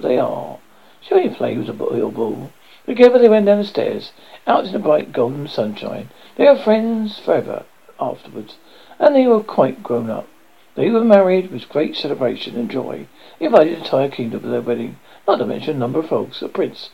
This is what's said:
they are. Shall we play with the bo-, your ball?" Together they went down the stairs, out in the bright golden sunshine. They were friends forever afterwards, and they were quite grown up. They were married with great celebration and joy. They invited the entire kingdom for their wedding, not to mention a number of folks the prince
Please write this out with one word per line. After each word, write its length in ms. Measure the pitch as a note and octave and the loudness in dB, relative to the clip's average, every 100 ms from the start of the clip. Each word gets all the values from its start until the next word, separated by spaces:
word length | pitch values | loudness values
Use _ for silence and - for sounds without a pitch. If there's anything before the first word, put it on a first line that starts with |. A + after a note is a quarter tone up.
they 180 | - C3+ | -2 0
are. 400 | B2+ - - - - _ _ _ | -2 -4 -10 -14 -20 _ _ _
Shall 180 | - G4 | -2 0
we 100 | E4 | 0
play 280 | - A#2+ A2+ | -2 -6 -4
with 100 | - | -6
the 60 | |
bo-, 220 | G#2+ - | -6 -4
your 180 | A#2 A2+ | -2 -4
ball?" 380 | - A2+ G#2 - - - - - | -4 -6 -6 -12 -18 -20 -14 -6
Together 320 | B3 B3 B3 | 6 8 8
they 100 | A#3+ | 6
went 180 | A3 G3+ | 6 4
down 120 | G#3 | 2
the 60 | |
stairs, 480 | G#3 - - G#2+ - - - - - | 0 -4 -4 -4 -10 -18 -20 -8 0
out 180 | - | 0
in 80 | F#3+ | 0
the 60 | G#3 | -2
bright 340 | D#3 D3+ - | 0 0 0
golden 340 | - A#2+ C#3 C#3+ | -2 -2 -4 -6
sunshine. 640 | - G#2+ G#2 G#2+ G#2 - - - - | -4 -4 -6 -10 -10 -12 -20 -10 4
They 100 | C#4 | 6
were 100 | C4+ | 6
friends 640 | - A3 A3+ A3+ G#3+ - | 4 2 0 -2 -4 -6
forever 460 | - D#3+ - - - _ - - | -2 -2 -2 -10 -12 _ -20 -8
afterwards, 560 | C3 - - A2 G#2 - - - - - | -8 -8 -12 -16 -16 -18 -20 -20 -20 2
and 160 | D4+ | 4
they 120 | C#4 B3+ | 4 4
were 160 | A3+ | 2
quite 400 | G#3+ - C3+ C3 | 0 -2 -2 -2
grown 260 | - A#2+ A2+ | -6 -4 -4
up. 180 | A2 - _ _ _ _ | -8 -12 _ _ _ _
They 140 | - D3+ | -4 0
were 160 | A3+ | 2
married 460 | A#3 G3+ F#3 F#3 F#3 | 6 6 6 2 -2
with 180 | B2+ - | -8 -6
great 260 | D3 D3+ | -4 -4
celebration 600 | - D3 C#3 B2 A2 - - | -4 -6 -2 -2 -4 -8 -8
and 140 | A2+ | -6
joy. 360 | C3 - - - - - - | -6 -8 -10 -14 -20 -20 -6
They 80 | - | 4
invited 280 | A3+ D#3 | 4 4
the 40 | E3+ | 0
entire 280 | - C3+ C#3 | -2 0 0
kingdom 320 | - A#2 G#2+ | -4 -8 -8
for 60 | A#2+ | -6
their 140 | A#2+ | -4
wedding, 360 | A#2+ A#2+ A#2 - - - - | -4 -4 -6 -12 -20 -6 -2
not 80 | - | 0
to 100 | - | -2
mention 300 | - - D3 | -4 -6 -4
a 20 | |
number 200 | B2 D#3 | -4 -4
of 100 | D#3+ | -2
folks 320 | B2 G2+ - | -4 -4 -8
the 80 | C3+ | -8
prince 420 | - C#3+ - - | -4 -4 -6 -18